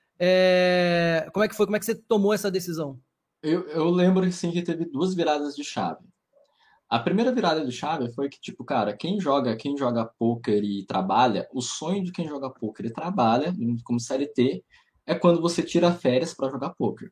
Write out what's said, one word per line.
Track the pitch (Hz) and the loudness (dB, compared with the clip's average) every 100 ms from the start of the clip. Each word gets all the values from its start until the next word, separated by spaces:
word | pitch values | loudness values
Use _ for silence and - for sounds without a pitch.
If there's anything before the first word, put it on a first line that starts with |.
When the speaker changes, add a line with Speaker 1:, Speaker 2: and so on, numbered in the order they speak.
| _ - | _ -2
Speaker 1:
É, | 180 185 185 180 180 180 175 170 170 165 156 | 4 6 6 6 4 4 4 2 2 0 0
como | 190 | 0
é | 208 | 0
que | - | 2
foi? | 202 | 0
Como | 208 | 2
é | |
que | 214 | -2
você | 220 | -4
tomou | - 214 196 | 0 2 4
essa | 208 202 | 2 0
decisão? | 180 175 160 147 127 _ _ _ _ | -2 -4 -6 -6 -10 _ _ _ _
Speaker 2:
Eu, | 156 175 - | -2 -2 -2
eu | 160 165 | 0 2
lembro, | 180 180 185 180 | 4 6 4 2
assim, | - 170 | 0 -2
que | 170 | -2
teve | 170 160 165 | -2 -4 -4
duas | 139 185 180 | -2 -2 0
viradas | 160 147 147 139 | 0 0 -2 -8
de | |
chave. | - - 90 - - _ _ _ _ _ _ _ - | -8 -6 -6 -8 -16 _ _ _ _ _ _ _ -4
A | 117 | -2
primeira | - 190 247 | 0 0 2
virada | 240 180 156 135 | 0 0 0 -2
de | |
chave | - 147 160 120 | -6 -6 -4 -6
foi | 127 139 | -6 -8
que, | - | -8
tipo, | - - | -14 -12
cara, | 127 127 104 - | -4 -2 -2 -2
quem | 160 208 | -4 -2
joga, | 147 139 120 110 | 0 0 0 -2
quem | 143 143 | -4 -2
joga | 127 117 113 - | 0 0 -4 -2
pôquer | 117 117 113 104 | -2 0 0 0
e | 104 98 95 | 0 -4 -4
trabalha, | 98 95 104 123 98 - | -4 0 2 2 0 -4
o | 131 | -6
sonho | 120 - 156 202 | -6 -6 -4 -4
de | 180 | -4
quem | 180 156 | -6 -6
joga | 143 131 | -6 -10
pôquer | - 110 - 113 | -8 -8 -6 -8
e | |
trabalha, | 117 170 202 113 123 160 180 117 117 | -6 -4 0 2 2 0 -2 -2 -2
como | - 120 | -2 -4
C | 120 | -2
L | 135 143 | -4 -2
T, | - 127 180 - _ _ _ - | 2 2 0 -10 _ _ _ -6
é | 165 | 2
quando | 175 170 | 4 4
você | 170 - | 2 -2
tira | - 170 175 | 0 2 2
férias | 175 131 127 165 | 2 2 2 0
pra | - 135 | -4 -6
jogar | 139 139 | -4 -8
pôquer. | - 113 - - | -4 -4 -4 -12